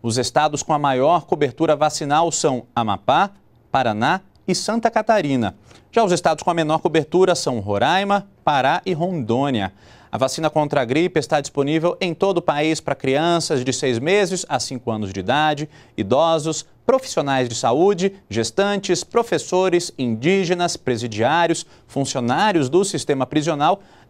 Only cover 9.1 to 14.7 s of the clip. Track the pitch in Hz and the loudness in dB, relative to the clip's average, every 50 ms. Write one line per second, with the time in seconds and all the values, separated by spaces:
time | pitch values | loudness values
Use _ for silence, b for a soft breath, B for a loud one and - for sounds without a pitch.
9.1 | 185 160 123 107 113 127 139 143 131 110 98 95 B B B B B B B B | -4 -4 -2 0 0 0 0 0 0 -2 -2 -4 B B B B B B B B
10.1 | - - 135 131 - - 160 151 - 156 151 143 147 139 127 117 131 156 175 175 | -2 -2 -2 -2 -2 -2 -2 0 0 0 0 2 0 0 0 2 0 0 0 2
11.1 | - 160 143 - 160 147 139 - _ 143 139 139 156 160 156 175 175 - 196 180 | 0 -2 -2 0 -2 -2 -2 -4 _ -2 -2 0 0 0 0 0 -2 -2 -4 -4
12.1 | 160 - - 196 190 170 165 - 151 147 151 156 160 151 - - 139 - - 135 | -2 0 0 0 0 0 0 0 0 0 0 0 0 -2 -2 -6 -6 -2 0 0
13.1 | 131 143 160 170 170 165 156 - 165 131 123 131 120 - - 131 120 113 131 160 | 2 2 2 2 2 0 0 0 -2 0 0 -2 -2 0 0 0 0 0 0 2
14.1 | 190 208 202 170 185 175 - - 147 123 - - | 2 2 2 0 -2 -6 -4 -4 -4 -4 -4 -6